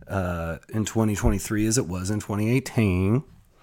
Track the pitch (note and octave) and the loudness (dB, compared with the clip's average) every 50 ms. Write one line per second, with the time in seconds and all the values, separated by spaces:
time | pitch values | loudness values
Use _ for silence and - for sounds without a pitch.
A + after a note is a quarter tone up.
0 | - - G2 G2 F#2 F2+ F2 E2+ E2 E2 E2 - - - - A2 G#2 - - A2+ | -12 -6 -4 -2 -2 -2 -2 -4 -4 -6 -6 -8 -10 -6 -4 -2 -2 0 0 0
1 | A2 G#2+ G#2 F#2+ A#2 C#3+ F#3 F#2+ - - A2+ G#2+ G#2+ A2 A2 C3 A2+ D2+ F2+ F2+ | 2 2 0 2 2 2 2 2 -2 -2 0 0 2 2 2 0 0 -2 -4 -4
2 | F#2 G2 G#2+ G#2 - - G#2 G2+ G#2+ A2+ B2 C3+ C3 - - A#2+ A2 G2 F2+ F2+ | -2 -2 -2 -4 -2 -4 -2 -2 0 2 2 0 0 -2 0 2 2 4 4 2
3 | F#2+ G2 A2+ C3+ - - - - - _ _ _ | 2 2 2 0 0 -4 -14 -20 -20 _ _ _